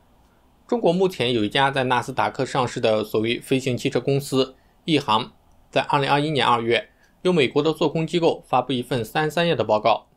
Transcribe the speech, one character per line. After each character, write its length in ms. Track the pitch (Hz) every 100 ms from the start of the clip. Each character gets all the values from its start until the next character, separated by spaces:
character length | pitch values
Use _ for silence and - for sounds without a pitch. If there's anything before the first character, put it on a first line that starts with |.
| _ _ _ _ _ _ _
中 140 | 240
国 120 | 190
目 140 | 170 185
前 260 | - 123
有 120 | 120
一 40 | 104
家 220 | 139 139
在 140 | 135
纳 160 | 127 123
斯 100 | 120
达 180 | 123 107
克 140 | 107
上 220 | 127 143 123
市 140 | -
的 240 | 117 107
所 160 | 104 113
谓 180 | 110 120
飞 200 | - 135
行 180 | 127 123
汽 120 | 139
车 120 | 135
公 180 | 131 139
司， 360 | 139 131 131 - _ _
亿 140 | - 147
航， 340 | - 107 127 - _ _ _
在 120 | -
二 180 | - 147
零 100 | 139
二 100 | 143
一 100 | 147
年 140 | 147
二 160 | 117 120
月， 260 | 117 117 - _ _ _
由 100 | 180
美 140 | 175 123
国 160 | 143
的 100 | 147
做 160 | 151 160
空 180 | 160 160
机 120 | 175
构 240 | 160 - -
发 140 | 127
布 100 | 127
一 100 | 131
份 220 | 123 131
三 200 | 110 156
十 60 | 156
三 160 | 160 170
页 80 |
的 80 | 143
报 160 | 110 107
告， 300 | 110 107 -